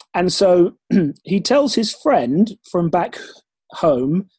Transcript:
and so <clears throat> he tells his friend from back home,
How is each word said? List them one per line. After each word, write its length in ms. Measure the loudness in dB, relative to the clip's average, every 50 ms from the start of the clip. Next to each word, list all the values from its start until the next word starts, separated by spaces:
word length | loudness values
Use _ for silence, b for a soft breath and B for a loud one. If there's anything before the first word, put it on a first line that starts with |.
| -18 _ -4
and 180 | -2 -2 -2
so 460 | 0 2 2 4 4 4 2 2 0 _ _ -2 0 0
<clears throat> 240 | 0 0 -4 _ -8
he 160 | -4 -4 -2
tells 340 | 0 0 0 2 2 0 0
his 180 | -2 -2 -4 -4
friend 640 | -6 -2 0 0 0 0 0 0 0 0 0 -2 -10 _ -6
from 200 | -4 -2 -2 0
back 280 | 0 -2 -2 -4 -8 -14 -18 -20 -20 -20 _ _ _ _ _ _ -10
home, 560 | -2 0 0 2 2 0 -2 -2 -2 -4 _ _